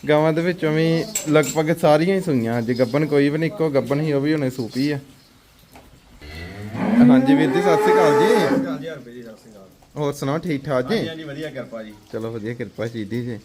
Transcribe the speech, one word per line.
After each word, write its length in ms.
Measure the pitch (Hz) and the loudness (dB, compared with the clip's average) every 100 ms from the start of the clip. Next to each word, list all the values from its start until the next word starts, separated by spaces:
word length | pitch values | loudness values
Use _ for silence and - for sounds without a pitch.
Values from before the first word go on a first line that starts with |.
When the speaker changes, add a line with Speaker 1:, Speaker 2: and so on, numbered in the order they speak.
| 139 | 2
Speaker 1:
ਗਾਵਾਂ 220 | 151 156 | 2 4
ਦੇ 80 | 160 | 0
ਵਿੱਚੋਂ 300 | 175 175 156 | -2 -2 -2
ਵੀ 320 | 156 160 165 - - 156 | 0 2 0 -2 -6 2
ਲਗਭਗ 460 | 151 131 151 156 165 | 2 2 -2 0 2
ਸਾਰੀਆਂ 340 | 160 151 170 196 | 4 4 4 0
ਹੀ 60 | |
ਸੂਈਆਂ, 360 | 185 135 113 120 | 0 0 0 -2
ਅੱਜ 140 | 113 120 | -2 0
ਗੱਭਣ 260 | 120 139 151 | 0 0 2
ਕੋਈ 240 | 143 143 | 2 2
ਵੀ 80 | 151 | 0
ਨਹੀਂ, 120 | 160 | -4
ਇੱਕੋ 180 | - 160 | -2 0
ਗੱਭਣ 300 | 139 120 143 | 0 0 -2
ਹੀ, 120 | 156 | 0
ਉਹ 80 | 139 | 0
ਵੀ 120 | 143 | 0
ਹੁਣੇ 160 | 156 131 | 0 -2
ਸੂਪੀ 420 | 127 110 123 143 | -4 -6 -2 -2
ਆ। 80 | 143 - - _ _ _ _ _ - - - _ - - 80 87 98 104 113 208 233 240 | -4 -8 -20 _ _ _ _ _ -20 -20 -20 _ -20 -18 -16 -16 -14 -12 -6 0 6 8
ਹਾਂਜੀ 260 | 254 262 277 | 6 6 4
ਵੀਰ 140 | 320 | 4
ਜੀ, 120 | 180 | 2
ਸਤਿ 200 | 190 165 | 2 4
ਸ਼੍ਰੀ 120 | - | 4
ਅਕਾਲ 260 | - - 147 | 4 4 4
ਜੀ। 80 | 202 | 4
Speaker 2:
ਸਤਿ 200 | 233 151 | 4 2
ਸ਼੍ਰੀ 140 | 131 | 0
ਅਕਾਲ 160 | 131 135 | -2 -8
ਜੀ, 80 | 160 | -10
ਹਰਪ੍ਰੀਤ 280 | 147 123 123 | -12 -16 -18
ਜੀ, 60 | |
ਸਤਿ 120 | 117 107 | -18 -20
ਸ਼੍ਰੀ 160 | 117 | -20
ਅਕਾਲ। 180 | 104 95 _ _ - | -20 -20 _ _ -6
Speaker 1:
ਹੋਰ 180 | 147 | -6
ਸੁਣਾਓ, 240 | 143 139 156 | -4 -4 -4
ਠੀਕ 280 | 180 143 151 | -4 -6 -2
ਠਾਕ 240 | 131 127 | -2 0
ਜੀ? 60 | 214 | -2
Speaker 2:
ਹਾਂਜੀ, 140 | - | -2
ਹਾਂਜੀ, 140 | 160 | -8
ਵਧੀਆ, 260 | 156 139 156 | -12 -10 -10
ਕਿਰਪਾ 340 | 131 113 113 | -12 -12 -14
ਜੀ। 100 | 107 104 _ | -14 -18 _
Speaker 1:
ਚਲੋ 200 | 113 113 | -8 -8
ਵਧੀਆ, 220 | 113 107 | -8 -8
ਕਿਰਪਾ 340 | 120 110 - 113 | -8 -10 -8 -8
ਚਾਹੀਦੀ 340 | 117 98 117 120 | -6 -6 -6 -6
ਜੀ। 140 | 107 | -10